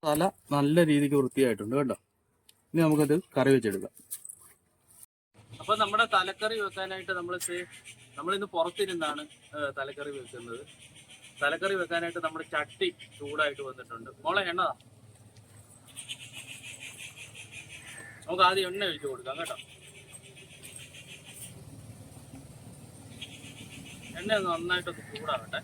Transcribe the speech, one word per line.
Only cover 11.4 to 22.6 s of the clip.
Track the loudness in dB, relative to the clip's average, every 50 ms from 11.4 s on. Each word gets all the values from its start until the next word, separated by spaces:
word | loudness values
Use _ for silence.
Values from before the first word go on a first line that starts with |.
| 2
തലക്കറി | 2 2 2 2 0 2 2
വെക്കാനായിട്ട് | 0 0 0 0 0 -2 -4 -2 -2
നമ്മുടെ | -2 -2 -4 -10 -2 -2
ചട്ടി | -2 -2 -2 -2 -2 -2 -2 0 -4 -18 -20 -14 -10
ചൂടായിട്ട് | -8 -6 0 2 2 2 2 -2 -8 -8
വന്നിട്ടുണ്ട്. | -8 -12 -12 -12 -12 -12 -12 -14 -18 -4 -2
മോളെ | 2 2 2 2 2 0
എണ്ണ | 2 2 0
താ. | 0 -2 -12 -20 -20 -20 -20 -20 -20 -20 -20 -20 -20 -20 -20 -20 -20 -20 -20 -20 -20 -20 -20 -20 -16 -16 -12 -12 -12 -12 -12 -16 -14 -16 -14 -14 -16 -14 -14 -14 -14 -14 -14 -16 -14 -14 -16 -16 -14 -16 -18 -18 -16 -18 -18 -16 -16 -16 -16 -16 -18 -16 -16 -16 -16 -14 -14 -16 -16 -16 -8
നമുക്ക് | -6 4 8 8 8
ആദ്യം | 8 6 2 0
എണ്ണ | 0 0 0 0
ഒഴിച്ച് | -2 -2 -4 -6
കൊടുക്കാം | -6 -6 -8 -8 -6 -6
കേട്ടോ. | -4 -6 -6 -10 -10 -18 -20 -20 -20 -20 -20 -20 -20 -20 -20 -20 -20 -20 -20 -20 -20 -20 -20 -18 -18 -18 -16 -16 -16 -16 -16 -18 -18 -16 -18 -18 -18 -18 -18 -16 -16 -16 -16 -18 -18 -18 -18 -18 -18 -18 -18 -18 -18 -18 -18 -18 -18 -18 -18 -18 -18 -18 -18 -18